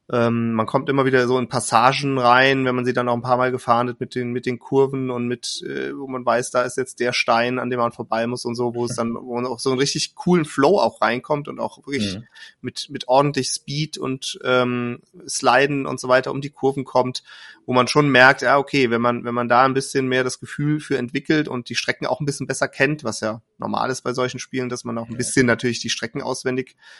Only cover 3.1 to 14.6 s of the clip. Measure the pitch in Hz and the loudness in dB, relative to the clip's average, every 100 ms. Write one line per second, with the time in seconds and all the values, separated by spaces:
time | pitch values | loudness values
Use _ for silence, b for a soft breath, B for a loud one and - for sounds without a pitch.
3.1 | 120 123 123 127 123 - 117 123 120 123 | -2 0 2 2 0 2 2 2 -4 -8
4.1 | 127 123 123 123 120 - 135 135 135 131 | -6 -4 -4 -4 -6 0 2 2 0 -4
5.1 | 123 120 123 - - - 139 135 143 135 | -4 -4 -4 -8 -10 -8 -8 -6 -8 -10
6.1 | 127 123 117 123 127 123 127 127 - 120 | -6 0 0 0 0 0 -2 -6 -2 -2
7.1 | 123 - 117 120 127 123 123 117 - 113 | 0 2 2 2 -2 -2 -2 -2 -4 -6
8.1 | 113 117 123 120 120 123 120 120 120 117 | -2 -2 -4 -6 -4 -4 -2 -4 -4 -6
9.1 | 117 127 120 127 120 135 127 143 156 - | -6 -8 -6 -6 -4 -2 0 0 -2 -6
10.1 | - - 180 151 - 139 196 117 - 107 | -4 2 2 2 2 4 4 0 0 -2
11.1 | 120 - 151 147 - 117 - - 139 104 | -2 -4 -6 -6 -8 -8 -10 -8 -4 -4
12.1 | 95 120 B B B 127 - - 139 - | -6 -14 B B B -12 -12 -10 -8 2
13.1 | 131 143 143 127 - - 143 151 - 131 | 4 4 2 -4 -6 -8 -6 -6 -6 -8
14.1 | 131 - - 131 127 | -6 -8 -6 0 2